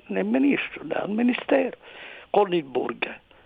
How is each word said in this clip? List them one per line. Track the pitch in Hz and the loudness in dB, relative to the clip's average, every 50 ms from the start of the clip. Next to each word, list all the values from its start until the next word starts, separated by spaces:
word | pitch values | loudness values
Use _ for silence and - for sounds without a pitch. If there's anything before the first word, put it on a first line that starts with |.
| - - | -12 -6
nel | 208 190 190 | -4 -2 -2
ministro, | 208 226 262 269 285 247 - - - - - - 151 | 0 2 2 4 4 2 2 -2 -6 -10 -12 -8 -6
al | - - - - | -6 -4 -4 -4
ministero | 208 214 240 247 240 - - - 285 269 262 240 - - - - - - - - - - - - | -2 2 2 2 2 0 0 2 2 2 2 0 -4 -10 -18 -20 -20 -20 -18 -18 -18 -20 -8 0
con | - 202 208 196 175 | 2 4 4 4 2
il | 175 147 | 0 0
burqa, | 135 127 123 - - - - - - - - _ _ - - _ | 0 -2 -2 -2 -2 -6 -6 -8 -8 -10 -14 _ _ -20 -20 _